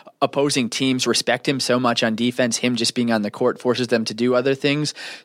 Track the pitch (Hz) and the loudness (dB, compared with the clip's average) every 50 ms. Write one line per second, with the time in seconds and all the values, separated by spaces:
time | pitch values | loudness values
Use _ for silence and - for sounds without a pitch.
0 | - - - - 147 127 - 139 143 147 139 143 120 110 - - 135 131 127 127 | -16 -20 -4 -2 -2 0 2 0 0 2 2 0 -2 -2 -2 0 0 0 0 0
1 | - 120 113 - - - 117 127 - - 139 127 - - 123 123 127 120 117 - | 0 0 0 0 0 0 -2 0 0 -2 -2 -2 0 0 0 2 2 2 0 2
2 | 123 113 110 107 120 123 120 - 127 120 113 - - 123 123 113 117 110 - 123 | 0 0 0 0 0 0 0 0 0 0 0 0 -2 -2 0 0 -2 -2 0 0
3 | 120 117 113 110 104 104 - - 131 120 107 - - 127 120 123 123 113 123 113 | 0 2 2 0 0 -2 -2 0 0 0 0 0 0 0 0 0 0 0 0 0
4 | 113 - 110 110 120 127 123 123 127 135 139 135 - 143 143 147 151 143 - - | 0 -2 -2 0 2 2 2 2 2 2 0 0 0 0 0 0 -2 -4 -6 -8
5 | - - - - | -12 -14 -16 -14